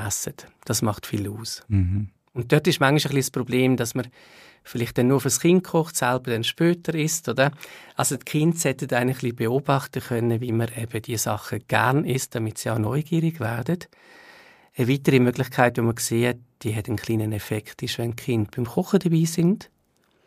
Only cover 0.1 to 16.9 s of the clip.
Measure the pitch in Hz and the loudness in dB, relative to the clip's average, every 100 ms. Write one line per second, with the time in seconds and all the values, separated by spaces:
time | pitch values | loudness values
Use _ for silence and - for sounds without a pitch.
0.1 | - - - - _ - 110 110 104 - | -6 -6 -12 -20 _ -4 -2 0 -2 -4
1.1 | 104 101 104 113 - - 101 90 98 104 | -6 -4 -8 -10 -12 0 2 2 0 -4
2.1 | _ _ - 120 151 165 147 135 147 147 | _ _ -8 2 2 4 4 4 4 2
3.1 | 135 131 - 113 123 127 127 117 131 123 | 0 -2 -4 -2 2 4 4 0 -4 -6
4.1 | _ - - - _ - 120 117 - 123 | _ -20 -20 -20 _ -10 -6 -4 2 4
5.1 | 139 135 - 170 180 180 165 160 - 123 | 4 2 2 4 4 4 -2 0 -2 0
6.1 | 127 127 117 113 - 170 175 - 160 156 | 0 0 -2 -2 0 2 2 -2 -2 -2
7.1 | - - 117 135 147 - - - - 135 | -2 -2 2 2 0 -16 -20 -14 -4 -2
8.1 | 139 - 151 156 165 147 131 131 123 123 | -2 -2 2 2 2 0 -2 -2 0 0
9.1 | 127 123 117 113 131 147 139 139 - - | 0 -4 -2 0 0 2 0 0 -8 -4
10.1 | 117 117 113 123 113 113 117 113 110 - | -2 0 0 0 -2 -2 -4 -6 -8 -6
11.1 | 113 - 104 - 110 - 113 113 139 185 | -4 -4 -4 -4 -8 0 2 4 2 0
12.1 | 123 - 120 110 - - 113 107 135 156 | -2 -4 -4 -4 -6 -4 -2 0 -2 -2
13.1 | 165 165 160 110 117 127 175 - _ - | 0 0 -2 -4 -4 -4 -4 -6 _ -20
14.1 | - - - - _ _ - 120 139 139 | -20 -20 -20 -20 _ _ -4 0 0 4
15.1 | 135 123 120 131 - 123 123 113 117 - | 6 6 2 -2 4 2 4 0 0 -2
16.1 | 117 123 120 _ - - 110 - | 0 0 -2 _ -10 -6 -4 -4